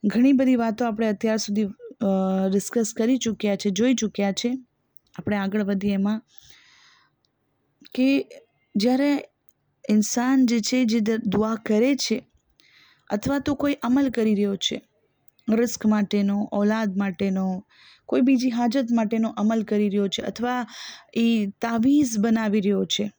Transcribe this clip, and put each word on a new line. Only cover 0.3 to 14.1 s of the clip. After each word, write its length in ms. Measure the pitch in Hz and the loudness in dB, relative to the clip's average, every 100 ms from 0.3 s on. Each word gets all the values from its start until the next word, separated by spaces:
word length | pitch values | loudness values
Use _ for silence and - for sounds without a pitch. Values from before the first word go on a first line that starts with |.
બધી 240 | 262 262 247 | 4 4 2
વાતો 300 | 233 220 240 | 0 -2 -4
આપણે 220 | 214 220 | -2 -2
અત્યાર 280 | 202 220 220 | 0 -2 -2
સુધી, 280 | 214 208 208 220 480 - | -2 -2 -2 -6 -20 -4
અ, 60 | 196 190 190 190 190 | -2 0 0 0 2
ડિસ્કસ 420 | 196 - 240 220 - | 0 0 -2 -2 -2
કરી 220 | 226 262 | 0 0
ચૂક્યા 380 | 233 202 214 196 | -2 -2 -2 -2
છે, 140 | 208 | -2
જોઈ 240 | 196 247 | 0 2
ચૂક્યા 380 | 240 214 - 202 | 2 -2 -2 -2
છે. 260 | 196 240 262 254 _ _ _ _ - | -2 -4 -6 -10 _ _ _ _ -12
આપણે 180 | 180 208 | -4 -2
આગળ 260 | 190 208 | -2 -2
વધીએ 300 | 202 202 202 | -2 -2 0
એમાં 300 | 196 202 220 _ _ - - _ _ _ _ _ _ _ _ _ _ _ _ - | 0 0 -2 _ _ -20 -20 _ _ _ _ _ _ _ _ _ _ _ _ -12
કે 340 | - 262 277 - - _ _ _ 202 | -2 2 2 -2 -14 _ _ _ -2
જ્યારે 520 | 220 254 285 285 - _ _ _ _ _ - | 2 2 2 0 -4 _ _ _ _ _ 0
ઇન્સાન 560 | 214 208 240 247 269 254 | 2 2 0 2 4 4
જે 140 | 233 | 2
છે, 240 | 208 254 | 0 0
જે 160 | 247 233 | 2 2
દ-, 220 | 214 226 220 | 0 -2 0
દુઆ 280 | 196 220 | 0 0
કરે 400 | 226 - 214 254 | -2 0 2 2
છે 320 | 269 - 220 - _ _ _ _ _ _ _ _ | 0 -2 -4 -6 _ _ _ _ _ _ _ _
અથવા 280 | 208 240 277 | -4 -2 -2
તો 160 | 269 | -2
કોઈ 200 | 277 285 285 | -2 -2 -2
અમલ 280 | 233 262 277 | 0 2 2